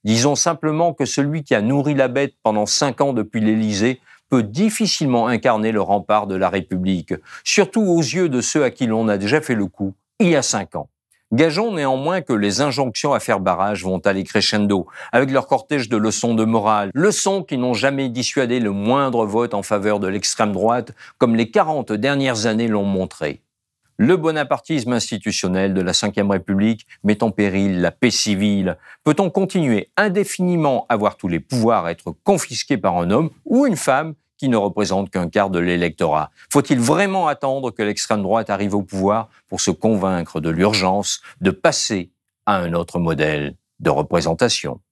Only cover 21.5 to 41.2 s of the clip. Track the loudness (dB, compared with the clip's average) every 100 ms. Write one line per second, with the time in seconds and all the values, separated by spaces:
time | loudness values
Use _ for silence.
21.5 | 2 2 0 -2 -2 0 0 0 0 0
22.5 | 0 0 0 0 -2 -2 -4 -8 -8 _
23.5 | _ _ _ _ 0 4 4 2 -2 -2
24.5 | -2 -2 -2 0 -2 -2 -6 -4 -2 -2
25.5 | 0 0 0 0 0 0 0 0 0 0
26.5 | 0 0 -2 -8 -4 -2 0 0 0 0
27.5 | 2 0 0 -2 0 0 0 -2 0 0
28.5 | 0 -2 -4 -14 -2 0 2 0 0 0
29.5 | 0 0 0 -2 -2 0 0 -2 -2 0
30.5 | 2 2 0 -2 0 0 -2 -4 -4 -2
31.5 | 0 2 2 0 -6 -10 -4 0 0 -2
32.5 | -8 -4 0 0 0 2 0 0 -6 0
33.5 | 2 2 0 0 0 -2 -12 _ _ 0
34.5 | 2 0 0 0 0 -2 -4 -2 0 0
35.5 | 0 0 0 -2 -2 -2 0 -4 _ 0
36.5 | 0 2 0 2 2 2 0 -2 -2 -4
37.5 | -2 -6 -4 -4 -4 -2 -2 0 0 0
38.5 | -4 -2 -2 -4 -2 0 0 -4 _ _
39.5 | -4 -4 0 0 0 0 -2 -4 -6 -4
40.5 | 2 2 2 0 0 -4 -8